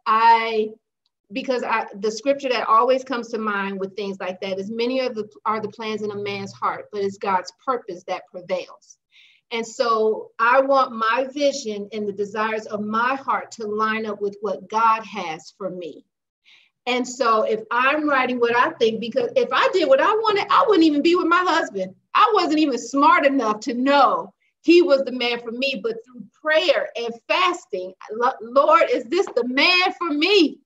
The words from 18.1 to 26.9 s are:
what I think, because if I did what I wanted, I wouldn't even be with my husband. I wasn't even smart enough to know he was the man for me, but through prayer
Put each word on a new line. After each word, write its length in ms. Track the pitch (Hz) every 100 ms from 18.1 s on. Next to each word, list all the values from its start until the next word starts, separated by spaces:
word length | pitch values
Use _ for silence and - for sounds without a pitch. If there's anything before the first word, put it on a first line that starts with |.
| 269 247 247
what 160 | 233
I 160 | 240 302
think, 280 | - 226 214
because 300 | 233 254 240
if 140 | 262 240
I 180 | 262 480
did 160 | 370 294
what 120 | 269
I 100 | 330
wanted, 340 | 427 440 403 -
I 140 | - 539
wouldn't 160 | 381 320
even 140 | 285
be 140 | 339 349
with 100 | 320
my 160 | 349 359
husband. 480 | 330 330 196 185 - _
I 160 | - 440
wasn't 240 | 427 311 311
even 180 | 302 240
smart 460 | - 277 302 349
enough 360 | 285 269 220 214
to 140 | -
know 600 | 240 269 285 - - 196 _ _ _
he 180 | - 349
was 200 | 285 277
the 80 | 262
man 280 | 254 240 240
for 100 | 240
me, 300 | 240 277 233
but 140 | 226 220
through 220 | - 247 196 _
prayer 480 | 311 320 349 226 -